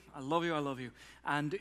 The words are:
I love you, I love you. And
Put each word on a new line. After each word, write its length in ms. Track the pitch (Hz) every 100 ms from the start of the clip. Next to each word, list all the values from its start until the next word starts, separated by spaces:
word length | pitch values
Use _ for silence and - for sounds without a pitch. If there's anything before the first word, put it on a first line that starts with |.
| - 147
I 60 |
love 240 | 135 165 170
you, 80 |
I 60 | 156
love 200 | 143 131
you. 120 | 123 - - - -
And 340 | 147 147 190